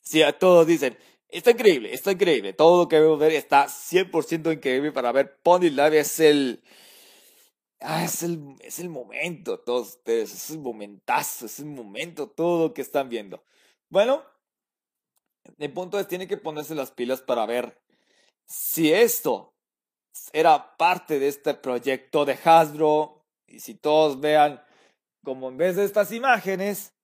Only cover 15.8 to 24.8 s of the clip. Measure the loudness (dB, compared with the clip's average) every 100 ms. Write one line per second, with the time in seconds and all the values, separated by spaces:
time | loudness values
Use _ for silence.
15.8 | -6 -6 -6 -8 -8 -8 -8 -10 -10 -8
16.8 | -8 -8 -6 -6 -4 -4 -2 -4 -6 _
17.8 | _ _ _ _ _ _ _ -12 -8 0
18.8 | 2 4 2 2 -4 -6 -10 _ _ _
19.8 | _ _ _ -20 -8 0 4 2 0 -2
20.8 | -2 -2 -4 -2 -2 -2 -6 -6 -6 -4
21.8 | -4 -6 _ -2 0 0 6 6 6 0
22.8 | 2 2 -2 _ _ _ _ -20 -20 -8
23.8 | 0 2 2 0 0 4 2 0 _ _